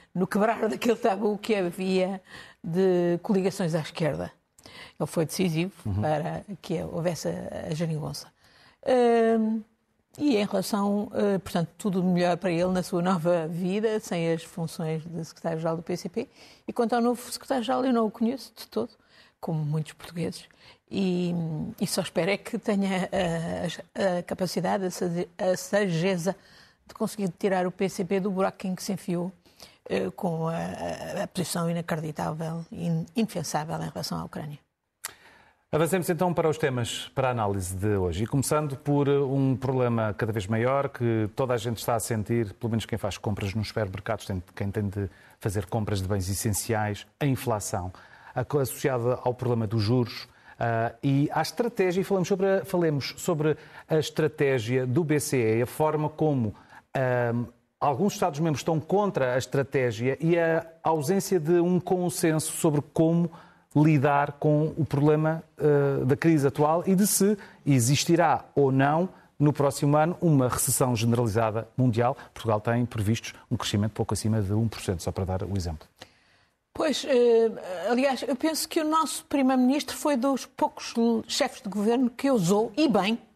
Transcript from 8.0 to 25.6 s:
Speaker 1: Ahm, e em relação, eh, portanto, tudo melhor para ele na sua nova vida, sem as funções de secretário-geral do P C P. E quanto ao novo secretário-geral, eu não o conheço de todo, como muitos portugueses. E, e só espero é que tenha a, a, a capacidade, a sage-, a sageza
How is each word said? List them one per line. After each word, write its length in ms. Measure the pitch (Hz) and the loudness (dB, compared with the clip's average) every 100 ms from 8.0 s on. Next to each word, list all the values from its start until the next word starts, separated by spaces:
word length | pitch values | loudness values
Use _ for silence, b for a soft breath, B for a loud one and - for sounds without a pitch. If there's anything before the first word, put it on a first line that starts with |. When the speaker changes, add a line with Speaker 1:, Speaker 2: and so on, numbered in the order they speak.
| 147 147 - _ b b b b | -6 -10 -14 _ b b b b
Speaker 1:
Ahm, 800 | - 254 240 233 226 226 220 220 - _ _ _ _ - | 0 4 4 4 4 2 2 -2 -6 _ _ _ _ -2
e 200 | 294 208 | 2 2
em 80 | 202 | 2
relação, 680 | 190 180 202 202 202 220 | -2 0 0 0 0 -2
eh, 240 | 208 202 196 | -2 0 0
portanto, 320 | - 175 165 - | -2 -2 -2 -4
tudo 260 | 214 185 | -2 0
melhor 320 | 180 175 175 175 | 2 2 2 0
para 140 | 190 | 0
ele 180 | 165 180 | 0 0
na 120 | 185 | 0
sua 200 | 165 175 | -2 0
nova 440 | 175 185 170 175 160 | 0 2 2 0 0
vida, 520 | 170 180 202 220 214 | -4 -2 0 0 -2
sem 340 | - 175 165 | -4 -2 0
as 100 | 165 | -2
funções 600 | - - 160 - 160 160 165 | -4 -8 -8 -6 -4 -4 -6
de 180 | 165 | -10
secretário-geral 540 | 165 - 175 160 165 165 | -10 -8 -6 -4 -2 -4
do 60 | |
P 120 | - 180 | -4 -6
C 140 | 185 | -6
P. 180 | 233 - B B B B | -8 -10 B B B B
E 60 | |
quanto 200 | 233 233 | -2 0
ao 80 | 240 | 2
novo 300 | 240 240 - | 0 0 -6
secretário-geral, 540 | - - 262 220 254 262 | -10 -4 -2 0 0 2
eu 80 | |
não 140 | 233 220 | 2 0
o 40 | |
conheço 400 | - 226 269 - - | 0 -2 -2 -10 -20
de 100 | - | -8
todo, 220 | 214 240 _ b b b b | -6 -6 _ b b b b
como 240 | - 156 | -6 -4
muitos 300 | 147 156 156 | -2 -2 -4
portugueses. 520 | - - 170 180 - - B B B - | -12 -12 -6 -6 -8 -16 B B B -8
E, 400 | 190 190 180 175 175 165 156 - - | -2 0 0 0 -2 -4 -6 -6 -6
e 80 | 202 | -4
só 140 | - | -4
espero 280 | 175 - 170 | -4 -2 -2
é 80 | 196 | -2
que 220 | - 220 | -4 -6
tenha 500 | - 196 196 185 - | -2 0 0 -2 -2
a, 1000 | 190 175 165 170 180 175 - - - 196 175 | -2 -2 -2 -4 -6 -6 -8 -10 -2 0 0
a, 40 | |
a 40 | |
capacidade, 640 | 175 185 185 185 175 202 185 | -4 -4 -4 -2 -2 -2 -2
a 60 | |
sage-, 380 | - 180 170 175 - | -4 -4 -2 -6 -4
a 180 | 185 | -2
sageza 800 | 180 | -2